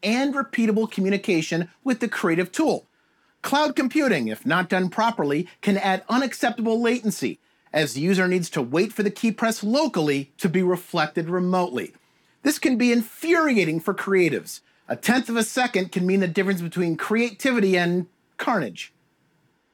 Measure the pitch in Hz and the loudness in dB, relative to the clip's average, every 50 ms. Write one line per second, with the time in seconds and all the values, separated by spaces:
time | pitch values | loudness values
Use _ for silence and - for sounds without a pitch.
0 | - 202 226 247 277 285 262 277 269 - - - 226 220 214 220 220 214 - - | -4 -2 0 0 0 0 -2 -4 -4 -4 -2 0 0 2 2 0 0 -2 -2 -2
1 | 190 190 202 196 - - 185 160 160 - 170 165 170 - _ _ - 269 247 - | 0 0 0 0 0 0 0 0 0 -2 -2 -4 -4 -6 _ _ -2 -2 -2 -2
2 | 247 214 - - - 170 165 170 185 - - - 320 277 175 - - _ _ _ | -2 -4 -4 -2 0 0 0 0 -2 -2 -2 0 0 0 0 -2 -4 _ _ _
3 | _ _ _ _ _ _ _ _ - - 269 285 302 294 294 - 269 247 - 311 | _ _ _ _ _ _ _ _ -4 0 2 2 2 2 0 0 -2 0 2 2
4 | 294 262 196 143 117 110 110 - - - 160 180 180 170 196 185 185 175 - - | 2 2 2 2 0 -2 -4 -4 -2 0 0 0 0 0 0 0 0 0 0 0
5 | 220 233 226 - 156 143 143 156 180 - - - - 202 196 196 - 196 190 190 | 0 0 0 0 -2 0 0 -2 -2 -6 -8 -4 0 0 2 2 2 0 0 -2
6 | - - 220 254 277 240 - - - 240 226 - 220 226 220 233 240 226 240 247 | -2 -2 0 0 0 -2 -2 -2 -2 -2 0 0 0 0 0 2 2 2 0 0
7 | - 214 - - 143 107 78 - _ _ _ _ _ - - 151 156 139 113 135 | -2 -4 -4 -2 -4 -6 -6 -8 _ _ _ _ _ -4 -2 0 0 0 -2 -2
8 | 151 185 196 185 185 180 180 185 170 - - 160 127 120 135 165 208 214 - - | 0 2 2 2 2 2 0 0 -2 -2 -4 -4 -4 0 0 0 0 0 -2 -2
9 | 202 208 - - - 226 - - 233 226 220 - - 208 233 285 320 269 - 180 | -2 -2 -2 0 -2 -2 0 0 -2 -2 -2 -2 -2 0 0 2 0 0 0 0
10 | 156 147 139 139 139 - _ - - 180 151 185 185 180 180 175 - - - 170 | 0 0 0 -2 -4 -8 _ -2 -2 0 2 2 2 2 0 -2 -4 -4 -2 -2
11 | 151 151 - 175 160 160 180 180 180 180 185 185 180 135 123 120 90 - - _ | -2 0 -2 -4 -4 -2 -2 -2 0 2 2 2 0 0 -2 -6 -6 -8 -12 _
12 | _ _ _ _ _ _ _ _ - 285 294 - - 311 254 214 247 247 240 240 | _ _ _ _ _ _ _ _ -2 -2 0 0 0 0 2 2 2 4 4 2
13 | 226 - - - - 330 349 339 320 302 254 208 175 160 160 165 - - 190 - | 0 -2 -8 -6 0 2 2 4 4 4 4 2 2 2 0 -2 -2 -2 -4 -2
14 | - 196 196 185 175 160 135 95 80 - - - _ _ _ _ _ - - - | -2 2 2 4 4 4 2 -2 -6 -8 -16 -16 _ _ _ _ _ -8 -8 -4
15 | - - 240 254 233 233 233 233 220 - - 262 247 240 - 190 185 180 - 190 | 0 2 2 2 2 0 -2 -2 -2 -2 0 -2 -2 0 0 -2 -2 -2 -2 -2
16 | 180 185 190 196 190 175 160 202 185 190 196 175 170 165 - 175 180 170 160 160 | 0 2 2 2 2 0 0 0 0 0 0 -2 -4 -6 -2 -2 0 0 -2 -2
17 | - - 214 226 240 240 202 - - 269 247 240 196 190 185 175 175 170 175 180 | -2 -2 0 0 0 -2 -2 -2 -2 0 2 2 4 4 4 2 2 2 0 0
18 | 175 - _ _ _ _ _ - - 302 240 196 139 104 85 - - - _ _ | -2 -4 _ _ _ _ _ -6 -2 0 0 0 -2 -4 -8 -12 -16 -16 _ _
19 | _ _ _ _ _ _ _ _ _ _ _ _ _ _ | _ _ _ _ _ _ _ _ _ _ _ _ _ _